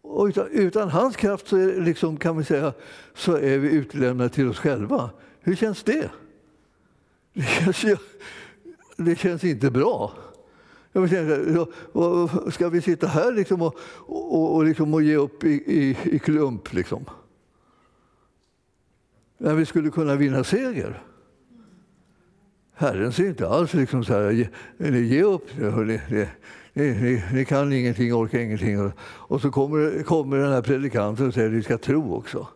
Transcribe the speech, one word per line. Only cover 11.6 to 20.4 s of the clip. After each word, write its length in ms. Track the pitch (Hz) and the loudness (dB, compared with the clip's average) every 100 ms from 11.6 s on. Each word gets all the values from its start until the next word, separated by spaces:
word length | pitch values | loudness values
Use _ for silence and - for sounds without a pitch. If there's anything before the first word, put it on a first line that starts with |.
| 165 - - | 0 -6 -6
och, 420 | - 170 175 170 | 0 2 2 0
och 200 | 170 - | -2 -4
ska 160 | - 175 | -2 0
vi 120 | 170 | 2
sitta 260 | - 160 160 | 0 0 0
här 240 | 151 226 | 2 2
liksom 300 | 226 190 180 | 0 0 0
och, 140 | 165 - - - - | 0 -4 -18 -20 -12
och, 500 | - 339 160 160 160 | -10 -2 0 2 4
och, 100 | 156 | 2
liksom 280 | 156 151 | 2 2
och 100 | 156 | 4
ge 120 | 151 151 | 4 4
upp 280 | 139 - | 0 0
i, 60 | 160 | 0
i, 480 | 143 - 151 139 127 | 2 2 2 2 0
i 160 | 170 151 | 0 0
klump, 540 | - 151 143 110 - | 2 2 0 -2 -4
liksom? 320 | 92 87 - - - _ _ _ _ _ _ _ _ _ _ _ _ _ _ _ _ _ _ _ _ _ _ | -4 -4 -8 -10 -20 _ _ _ _ _ _ _ _ _ _ _ _ _ _ _ _ _ _ _ _ _ _
När 160 | 233 | 0
vi 120 | 156 156 | 0 2
skulle 240 | 170 151 | 0 0
kunna 260 | 165 151 139 | 0 0 2
vinna 280 | 143 131 | 2 0